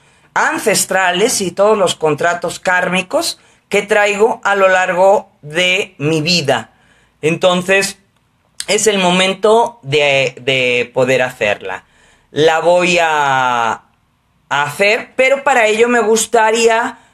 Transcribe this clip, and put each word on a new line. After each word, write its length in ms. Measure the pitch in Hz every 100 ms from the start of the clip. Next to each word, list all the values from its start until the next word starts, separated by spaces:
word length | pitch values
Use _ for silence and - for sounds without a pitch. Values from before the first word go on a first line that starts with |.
| _ _ _
ancestrales 1040 | - 247 311 226 180 - 190 185 180 226 -
y 120 | 185
todos 260 | 175 202 214
los 180 | 175 -
contratos 640 | 156 147 165 175 175 -
kármicos 800 | 185 180 180 180 185 285 339 - _ _ -
que 140 | 202
traigo 580 | 208 208 208 196 220 -
a 120 | 196 202
lo 120 | 190
largo 640 | 185 185 180 190 208 - _
de 540 | 147 156 180 185 202 -
mi 240 | 147 160
vida. 520 | 151 175 139 123 113 _ _ _ _ _
Entonces, 800 | 151 165 185 180 180 196 196 - _ _ _ _ _ - -
es 200 | 202 214
el 100 | 202
momento 840 | 180 180 185 190 214 226 233 -
de, 500 | 135 143 143 139 139 -
de 480 | 127 131 127 123 120
poder 300 | 135 127 131
hacerla. 640 | 127 - 104 98 95 92 - _ _ _ _
La 280 | - 156 160
voy 360 | 160 180 175 170
a, 840 | 165 151 143 131 127 123 113 - _ _ _ _ _ _ -
a 140 | 139
hacer, 500 | 143 139 202 233 - -
pero 280 | 262 277
para 240 | 277 254 214
ello 200 | 214 240
me 120 | 240
gustaría, 960 | 214 220 - 233 220 226 226 226 254 - _